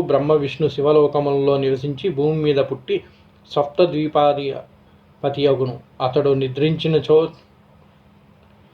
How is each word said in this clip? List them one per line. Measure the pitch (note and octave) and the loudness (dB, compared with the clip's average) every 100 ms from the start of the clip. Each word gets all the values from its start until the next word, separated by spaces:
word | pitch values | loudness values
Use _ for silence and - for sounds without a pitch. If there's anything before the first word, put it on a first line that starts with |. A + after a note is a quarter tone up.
బ్రహ్మ | E3+ C#3 C#3+ D#3 | 4 2 2 0
విష్ణు | C#3 - D#3 | 0 -2 -4
శివలోకములలో | - C#3+ D3+ D3 D3 C#3+ C#3 C#3 C#3 | 0 2 4 4 2 0 0 2 0
నివసించి, | C3+ C3 C#3+ C3+ G3 C#3 | 0 -2 -4 -6 -4 -2
భూమి | D3+ D#3 D3+ | -2 0 0
మీద | C#3 - | 0 0
పుట్టి | C3 - G3+ - _ _ _ - | -4 -6 -6 -8 _ _ _ -8
సప్త | D3 D3 - | -4 -2 2
ద్వీపాది | E3+ D3+ D3+ D3+ D3 C#3+ C#3 C3 - _ _ _ _ _ | 0 0 -2 2 2 2 -4 -8 -12 _ _ _ _ _
పతి | C#3 C#3+ C#3+ | -6 0 0
అగును. | B2+ C3 B2 - - | 0 -2 -8 -14 -6
అతడు | C3 D3 C#3 | -4 0 0
నిద్రించినచో | C3+ C3 C3 D3+ D#3+ D#3+ D#3 - D#3 E3 - _ _ _ _ _ _ _ _ _ _ _ _ _ | 0 -2 -2 -2 -2 -2 -2 2 2 2 -6 _ _ _ _ _ _ _ _ _ _ _ _ _